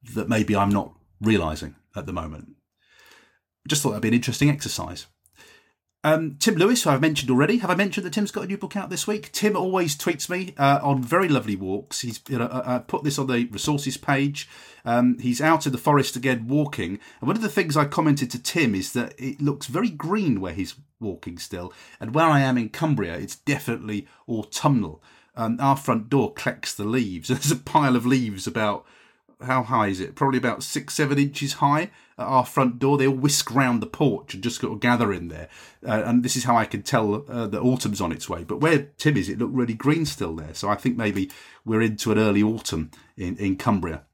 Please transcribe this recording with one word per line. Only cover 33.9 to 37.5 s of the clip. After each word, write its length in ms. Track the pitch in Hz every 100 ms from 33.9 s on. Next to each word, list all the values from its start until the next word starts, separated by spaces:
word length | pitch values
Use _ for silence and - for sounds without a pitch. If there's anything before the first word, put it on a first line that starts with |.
| - 147 101 -
and 80 | 95
just 180 | 113 -
sort 140 | 131
of 60 | 110
gather 340 | 120 120 110
in 140 | 92 85
there. 200 | 78 80 - - _ -
Uh, 160 | 110 110
and 160 | 123
this 120 | 123 131
is 100 | 123
how 120 | 117
I 80 | 107
can 160 | 101
tell, 420 | - 127 107 107 -
uh, 160 | 120
that 160 | 110